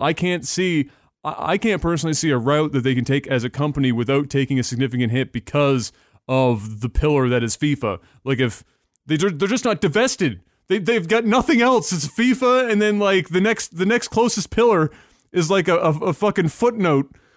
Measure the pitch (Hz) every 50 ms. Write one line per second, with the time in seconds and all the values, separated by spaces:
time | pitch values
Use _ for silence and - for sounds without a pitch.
0 | 127 151 160 - 180 180 180 170 - - - 180 190 180 170 151 135 - - _
1 | _ _ _ _ - 151 - - - - 185 202 - 226 196 147 160 170 170 147
2 | 160 160 151 131 156 156 135 123 113 135 147 151 156 147 143 131 117 135 127 123
3 | 120 127 135 143 - - 135 123 117 123 - 135 147 147 139 143 135 127 120 117
4 | 117 113 139 143 285 - - 139 135 - 139 127 117 - 123 117 135 123 123 123
5 | 123 110 120 131 127 - - 117 - - - 147 143 139 135 127 107 - _ _
6 | _ _ _ _ _ - 131 131 131 127 120 104 101 107 110 104 120 117 - -
7 | 151 151 147 139 131 123 123 120 117 110 - - 151 151 143 - - 107 92 82
8 | _ _ _ - - 131 139 117 131 117 - - - _ _ _ _ _ _ _
9 | _ 135 156 151 185 208 165 139 196 196 247 254 - 233 208 143 - 175 135 214
10 | 247 269 - - 185 135 98 92 _ _ _ _ _ - 190 220 170 190 233 220
11 | 165 165 214 233 240 214 220 262 - - 330 233 233 254 262 220 151 - 180 160
12 | 139 139 - - 233 254 262 262 254 247 254 254 254 233 214 208 214 214 208 202
13 | 202 196 196 190 175 - 160 180 190 220 220 - - - - 165 190 202 233 240
14 | - - - 220 233 240 - 208 - - - 220 240 233 208 170 156 147 - -
15 | - _ _ _ _ _ - 180 165 156 196 196 165 190 170 - - 160 147 156
16 | - 190 151 - 208 208 196 202 180 151 - - 233 240 233 226 185 170 147 139
17 | 139 - - - _ _ _